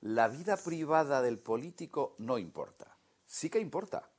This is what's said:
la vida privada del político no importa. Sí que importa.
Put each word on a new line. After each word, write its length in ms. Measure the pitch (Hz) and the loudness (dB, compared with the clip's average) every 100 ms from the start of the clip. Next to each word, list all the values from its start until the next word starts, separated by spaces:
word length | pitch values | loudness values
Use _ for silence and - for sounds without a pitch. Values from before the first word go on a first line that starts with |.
la 260 | 110 113 110 | -2 4 4
vida 280 | 135 180 196 | 2 0 0
privada 640 | 175 165 151 160 147 135 | 0 -4 4 4 4 4
del 160 | 123 117 | 2 0
político 760 | - 113 165 - 165 151 135 - | -2 -2 -2 -12 -6 -2 -4 -4
no 180 | 113 123 | -2 -2
importa. 600 | 85 78 69 - - - _ _ _ | -2 -8 -10 -10 -20 -20 _ _ _
Sí 220 | - - | -6 -2
que 100 | 226 | 0
importa. 500 | 180 165 208 - - | 0 -4 -4 -8 -8